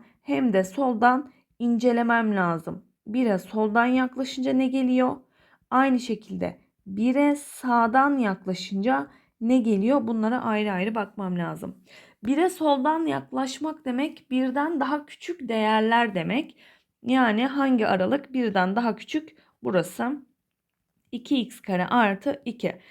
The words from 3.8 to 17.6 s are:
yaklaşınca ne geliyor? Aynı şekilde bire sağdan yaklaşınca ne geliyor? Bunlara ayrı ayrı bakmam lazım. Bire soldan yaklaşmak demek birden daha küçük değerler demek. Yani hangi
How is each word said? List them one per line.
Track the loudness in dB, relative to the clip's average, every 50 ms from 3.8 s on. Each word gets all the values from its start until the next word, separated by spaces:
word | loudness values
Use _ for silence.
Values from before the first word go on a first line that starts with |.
| 2
yaklaşınca | 2 2 0 0 -2 -4 -6 -6 -6 -6 -4 -2 0 0
ne | 0 0
geliyor? | 0 0 0 0 2 2 2 2 0 -2 -6 -12 _ _ _ _ _ _ _ _ _
Aynı | 2 2 4 4 2 0
şekilde | -2 -4 -6 -6 -8 -10 -8 -6 -6 -6 -8 -12 _ _ _ _ _
bire | -10 -6 -2 0 0 2 2 2 2 2
sağdan | 0 -4 -12 -16 -8 -4 0 2 2 2 4 4 4 4 4 2
yaklaşınca | 0 0 0 -2 -4 -4 -6 -6 -6 -8 -6 -6 -2 0 0 0 0 -2 -6 -14 _ _ _ _ _
ne | 0 2 2
geliyor? | 2 4 2 2 2 2 2 2 2 0
Bunlara | -2 -2 -2 0 0 -2 -2
ayrı | -2 -2 -2 0 0 -2
ayrı | -2 -2 -2 -2 -2
bakmam | -4 -6 -6 -8 -8 -6 -4 -4 -4
lazım. | -4 -4 -6 -8 -12 -14 -14 -16 _ _ -20 -20 -20 -20 _ _ -4
Bire | -2 0 2 2 0
soldan | 0 0 0 2 2 2 2 0 0 0 0
yaklaşmak | -2 -2 -4 -6 -6 -6 -6 -6 -6 -6 -6 -8 -8 -8 -8 -8
demek | -6 -4 -4 -4 -4 -6 -12 -10 -4
birden | -2 -2 0 0 0 -2 -2 -2 -2 -2
daha | -2 -2 -2 -4 -6
küçük | -10 -18 -14 -10 -10 -10 -8 -6 -4
değerler | -2 0 2 2 2 2 4 4 4 2 2 2 -2
demek. | -4 -4 -2 -2 -4 -4 -6 -12 _ -20 -20 _ _ _ _ _ _ -2
Yani | 0 2 4 4 4 4 2 0
hangi | 0 0 0